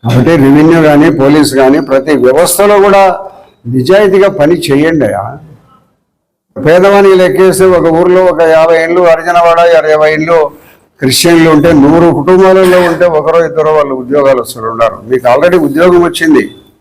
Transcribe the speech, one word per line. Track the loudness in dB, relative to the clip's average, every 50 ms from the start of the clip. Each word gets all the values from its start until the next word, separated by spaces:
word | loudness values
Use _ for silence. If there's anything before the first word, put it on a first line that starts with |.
| _
కాబట్టి | -2 -2 0 0 2
రెవెన్యూ | 2 2 2 2 2 2 2 2 2 2
కానీ, | 2 2 2 2 2 0
పోలీస్ | 0 0 0 0 2 2 0 0 0
కానీ, | 0 0 2 0 0
ప్రతి | -2 -2 -2 -2 -2 -2 -2 0
వ్యవస్థలో | 0 0 2 2 0 -2 0 -2 0 2 2 2
కూడా | 2 2 2 2 2 2 0 -4 -10 -16 -20 -20 -20 _ _ _ _ -6
నిజాయితీగా | -6 -4 -2 0 0 2 2 2 2 2 0 0
పని | 0 0 0 0 0 -2
చేయండి. | -2 -2 -2 0 0 0 0 -2 -2
అయ్యా, | -2 -4 -6 -8 -10 -14 -18 -20 -20 -20 -20 _ _ _ _ _ _ _ _ _ _ _ _ _ _ _ _ _ _ _ -8 -2
పేదవానికి | 0 0 2 2 2 2 2 2 2 2
లెక్కేస్తే | 2 0 0 0 0 0 0 0 0 0
ఒక | 0 2 0 0 0
ఊర్లో | 0 0 0 0 2 2 2
ఒక | 0 0 0
యాభై | 0 2 2 2 2 2 0 0 -2
ఇండ్లు | -2 -2 0
హరిజనవాడ, | 2 2 0 0 -2 -2 -2 0 2 2 2 2
అరవై | 2 2 2 2 2 0 0 0 0 0 -2
ఇండ్లు | -2 -2 -2 0 0 0 -2 -6 -14 -20 -20 _ _ _ _ _ _
క్రిస్టియన్లు | -4 -4 -4 -2 0 0 2 2 2 2
ఉంటే, | 2 2 2 2 2
నూరు | 2 2 2 2 2 2 0 0
కుటుంబాలలో | -2 -2 0 2 2 2 2 2 0 0 0 0 0
ఉంటే | 0 -2 -2 -4 -4
ఒకరో | -2 -2 -2 -2 -2 -2 0 -2
ఇద్దరో | -2 -2 -4 -2 -2
వాళ్ళు | 0 -2 -2 -4 -6
ఉద్యోగాలు | -10 -8 -6 -4 -2 0 0 0 -2
వస్తున్నారు | -4 -8 -12 -12 -10 -10
ఉన్నారు. | -4 -2 -4 -4 -4 -6 -8 -6
మీకు | -6 -2 0 0
already | 0 2 0 0 0 0 -2
ఉద్యోగం | -2 -2 0 0 0 2 0 -2
వచ్చింది | -2 -4 -4 -2 0 0 0 0 -2 -10 -20 _ _ _ _